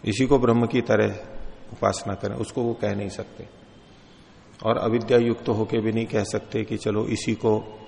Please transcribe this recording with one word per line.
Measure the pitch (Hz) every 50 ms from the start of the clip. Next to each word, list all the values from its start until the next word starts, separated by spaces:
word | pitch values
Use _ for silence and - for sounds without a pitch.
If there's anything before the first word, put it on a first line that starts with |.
| -
इसी | 110 101 113 131
को | 127 143 131
ब्रह्म | 123 117 117 120 120
की | 110 - 123
तरह | 113 - 110 104 107 104 98 - - - - - - - - - - -
उपासना | - - - 101 98 - - 104 98
करें, | - - 98 110
उसको | - 110 - - 135
वो | 120 117 113
कह | - - 104 101
नहीं | 101 101 95
सकते। | - - - - - - - - - - - - - - - - - - - - - - - - - - - - - - -
और | 110 117
अविद्या | 104 98 110 113 120 107 - 123
युक्त | 120 120 117 113 - - -
होके | 113 104 110 - - 117
भी | 107 110
नहीं | 107 113 113
कह | 110 - 113 104
सकते | - - 107 - - - 113 107
कि | - 113
चलो | 107 - 110 104 107 110
इसी | - 113 107 - - 110
को | - - 113 107 107 107 - - - -